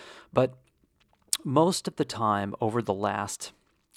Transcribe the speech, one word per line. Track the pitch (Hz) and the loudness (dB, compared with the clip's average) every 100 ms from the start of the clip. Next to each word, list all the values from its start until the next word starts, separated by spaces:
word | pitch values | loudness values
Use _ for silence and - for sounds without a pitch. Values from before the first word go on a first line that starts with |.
| - - - | -20 -20 -4
But | - 127 - _ _ _ _ _ _ _ - | 0 0 -2 _ _ _ _ _ _ _ -4
most | 160 135 170 185 - | 2 4 4 2 -4
of | - | -4
the | |
time | 139 - 110 101 101 - | -4 0 0 2 0 -2
over | 110 117 | -2 0
the | 104 | -2
last | 98 101 101 101 - - - _ _ _ | -2 -2 -2 -6 -8 -14 -18 _ _ _